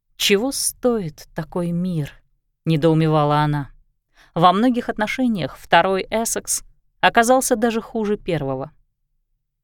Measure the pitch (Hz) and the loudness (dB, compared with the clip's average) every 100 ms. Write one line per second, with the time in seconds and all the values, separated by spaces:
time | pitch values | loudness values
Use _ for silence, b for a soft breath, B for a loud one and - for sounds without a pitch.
0 | _ - - 196 262 - - - 247 233 | _ -6 0 0 0 -4 -6 -4 -2 -2
1 | 165 - - - 156 180 175 170 185 165 | -4 -10 -14 -12 -8 -6 -4 -4 -4 -4
2 | 139 - _ _ _ _ - 160 165 160 | -6 -10 _ _ _ _ -2 0 2 2
3 | 160 156 147 147 151 147 139 - _ _ | 2 2 2 2 0 -2 -6 -14 _ _
4 | _ b b 170 180 185 254 240 - 226 | _ b b 2 4 4 2 0 -4 -4
5 | 214 - 254 208 143 - - 170 190 190 | -6 -2 -2 -2 -4 -8 2 2 4 0
6 | - 220 226 - - - - _ _ _ | -2 -4 -4 -6 -6 -8 -10 _ _ _
7 | 180 233 233 254 - 240 233 220 - 226 | 2 4 4 2 2 0 0 -2 -6 -4
8 | 208 208 - 160 135 131 143 - _ _ | -4 -4 -4 -4 -4 -6 -8 -16 _ _
9 | _ _ _ _ _ _ | _ _ _ _ _ _